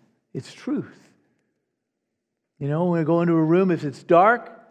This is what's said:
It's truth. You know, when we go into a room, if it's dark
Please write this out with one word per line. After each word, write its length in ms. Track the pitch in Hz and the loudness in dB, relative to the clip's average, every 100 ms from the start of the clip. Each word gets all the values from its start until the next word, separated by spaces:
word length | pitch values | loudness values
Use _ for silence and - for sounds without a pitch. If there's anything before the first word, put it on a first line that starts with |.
| _ _ _ | _ _ _
It's 180 | - - | -14 -14
truth. 460 | - - 277 120 - _ _ _ _ _ _ _ _ _ _ _ _ _ _ _ _ | -14 -8 -8 -8 -16 _ _ _ _ _ _ _ _ _ _ _ _ _ _ _ _
You 80 | 143 | -6
know, 180 | 151 180 | -4 -2
when 140 | 170 | -2
we 60 | 156 | 0
go 160 | 170 | 0
into 120 | 175 | 2
a 100 | 165 | 0
room, 280 | 160 175 190 | 2 2 2
if 140 | 160 147 | -2 -6
it's 180 | 123 | -12
dark 540 | - 170 202 233 - - - | 0 4 4 2 -4 -20 -20